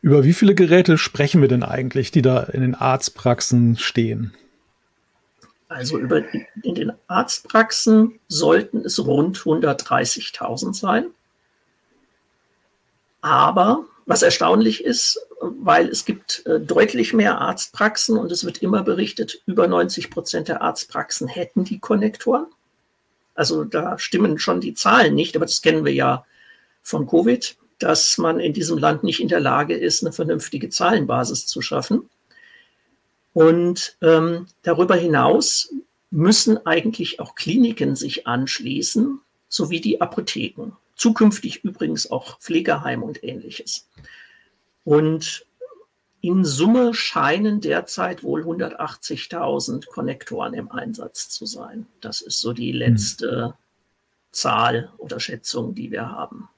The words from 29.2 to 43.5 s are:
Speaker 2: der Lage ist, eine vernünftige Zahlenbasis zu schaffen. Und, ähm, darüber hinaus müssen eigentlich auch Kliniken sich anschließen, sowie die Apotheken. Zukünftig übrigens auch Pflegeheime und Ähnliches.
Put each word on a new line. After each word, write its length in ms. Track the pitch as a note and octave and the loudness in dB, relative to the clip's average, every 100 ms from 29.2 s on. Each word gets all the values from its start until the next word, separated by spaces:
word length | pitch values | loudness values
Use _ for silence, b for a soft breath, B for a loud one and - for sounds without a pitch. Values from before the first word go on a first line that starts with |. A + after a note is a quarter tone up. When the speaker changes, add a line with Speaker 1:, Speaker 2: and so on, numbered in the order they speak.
| - | 0
Speaker 2:
der 140 | E3+ | 0
Lage 340 | C3+ C3+ D3+ E3+ | 2 0 0 -2
ist, 280 | E3+ - | 0 0
eine 100 | E3+ | -2
vernünftige 560 | - D#3+ E3 - D3 - | -4 -2 -2 -4 -8 -6
Zahlenbasis 760 | - F3 G#3+ C#3+ A#2+ A#2+ C3 - | -2 0 2 0 -2 -2 -4 -6
zu 140 | - | -8
schaffen. 480 | - C#3+ - A#3+ - _ _ b b b b b b _ _ _ _ | -4 -4 0 -2 -2 _ _ b b b b b b _ _ _ _
Und, 640 | - D#3+ E3 F3 F3+ - _ | 4 6 6 2 -2 -6 _
ähm, 440 | E3 D#3+ E3 E3+ F3+ _ | 4 4 4 -4 -8 _
darüber 340 | - D#3+ F3+ F3+ | -2 2 4 4
hinaus 760 | E3+ D3 C3 - - - - C#4 - _ _ | 4 2 4 4 2 -2 -4 -10 -14 _ _
müssen 560 | D#3+ E3+ G#3+ - G#3+ - | 0 4 4 4 0 2
eigentlich 540 | E3 F#3+ - E3+ - | 0 0 -6 -8 -8
auch 160 | - - | -14 -10
Kliniken 600 | - A3 A#3 A3+ C#3 C3+ | -2 2 2 2 -4 -4
sich 280 | C#3 - - | -6 -8 -4
anschließen, 920 | B2 C3+ - - C#3+ - A3+ C4 C4+ _ _ _ | -4 -2 -6 -6 -4 -2 0 -2 -4 _ _ _
sowie 320 | - D3+ D#3+ | -6 -4 -4
die 180 | G#2+ - | -2 -2
Apotheken. 720 | E3+ - - - A#2+ - - - _ - | -2 -6 -8 -8 -8 -10 -16 -16 _ -2
Zukünftig 680 | A#3 A3 G#3+ G#3 - - G#3 | 0 4 4 4 -8 -8 -10
übrigens 440 | F#3+ D#3 D#3 - | -6 -6 -4 -6
auch 300 | B2+ - - | -8 -8 -18
Pflegeheime 640 | - E3 E3+ D3 C#3 B2+ | -4 -2 0 -2 -4 -6
und 180 | A#2 - | -8 -10
Ähnliches. 680 | C#3 C3 - | -12 -12 -14